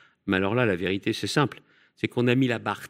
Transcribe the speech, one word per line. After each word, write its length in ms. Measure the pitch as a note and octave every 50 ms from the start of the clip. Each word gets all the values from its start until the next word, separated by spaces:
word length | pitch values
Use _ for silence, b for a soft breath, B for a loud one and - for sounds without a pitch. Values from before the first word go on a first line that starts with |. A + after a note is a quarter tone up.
| b b b b -
Mais 100 | - F#2+ F#2
alors 160 | F#2+ G2 G#2+
là, 100 | B2 B2+
la 80 | A2+ F#2+
vérité, 360 | E2+ F#2 F2+ F#2+ G2+ - A2 A2
c'est 160 | - - G2+
simple. 320 | - D3+ C#3+ G#2+ - - b b b b b b b
C'est 140 | - - -
qu'on 180 | - B2+ A#2+
a 80 | B2 A#2+
mis 140 | C3 C3+ B2
la 100 | A#2 A2
barre 240 | G2+ G#2+ G2+ - - -